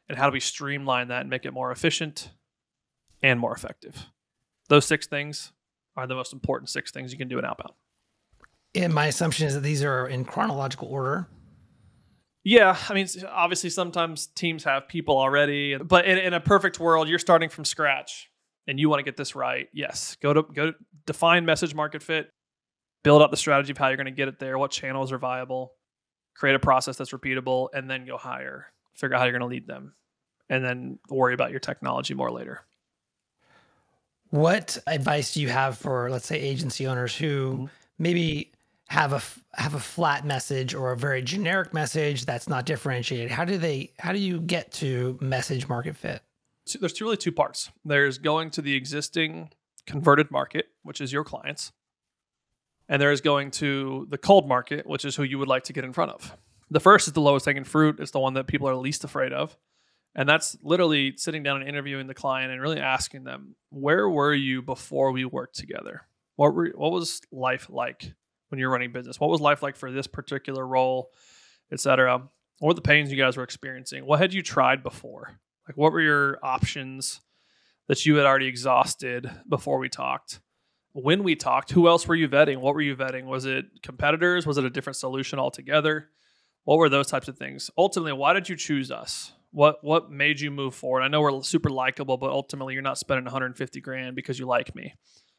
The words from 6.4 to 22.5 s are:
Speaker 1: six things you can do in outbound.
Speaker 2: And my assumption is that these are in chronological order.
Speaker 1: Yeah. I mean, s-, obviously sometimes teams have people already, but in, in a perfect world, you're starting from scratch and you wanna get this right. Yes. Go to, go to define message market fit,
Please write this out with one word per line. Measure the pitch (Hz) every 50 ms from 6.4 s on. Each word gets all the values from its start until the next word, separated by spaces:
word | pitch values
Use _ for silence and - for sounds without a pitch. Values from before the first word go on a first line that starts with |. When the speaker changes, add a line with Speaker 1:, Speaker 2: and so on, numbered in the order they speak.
| - - 135 123 131 -
Speaker 1:
six | - 139 135 -
things | - - 131 127
you | 127
can | 147 - 127
do | - 127
in | -
outbound. | 127 117 - - - _ _ _ _ _ _ _ _ _ _ _ _ _ _ _ _ _ _ _ _ _
Speaker 2:
And | 180 180 170 160
my | 151 147
assumption | 156 135 - 170 165 147 - 156
is | 147 139
that | 147 139
these | 147 151 139 139
are | 147 135 127 127
in | 127 135 127 127
chronological | - - - - 220 165 139 135 135 131 - - -
order. | 135 139 131 131 143 180 180 - - - - - _ _ _ _ _ _ _ _ _ _ _ _ _ _ _ _ _ _ _
Speaker 1:
Yeah. | 190 220 233 214 190 185 - - -
I | 208
mean, | 196 196
s-, | 180 - 180 185
obviously | - - 185 170 175 175 170 - 175
sometimes | - - 180 175 170 175 170 165 160 147 -
teams | - _ - - 170 160 160 -
have | 147 135 135 - _
people | - 170 156 - 143
already, | 135 135 135 135 143 147 147 143 143 143 143 139 135
but | - 160 190 180 175
in, | 196 185 185
in | 185 185 175
a | 170
perfect | 170 - 202 196 - 185 175 -
world, | 165 165 165 160 160 151
you're | 165 170
starting | - - 175 165 165 160
from | - - 156
scratch | - - - 156 143 135 135 131 - - - - _ _ _ _ _ _ _ _ -
and | 139 135
you | 151 151
wanna | 151 143 139
get | 139 135
this | - 143 - -
right. | 139 131 127 127 131 127 - _
Yes. | - - - - - - - - _ -
Go | 143 147
to, | 156 156
go | - 151 135 147 160
to | 160 - - _ _ 147 _
define | - 151 - - 170 170 175 170
message | 165 160 151 - 165 147
market | 151 151 151 - 151
fit, | - - 160 156 147 - _ _ _ _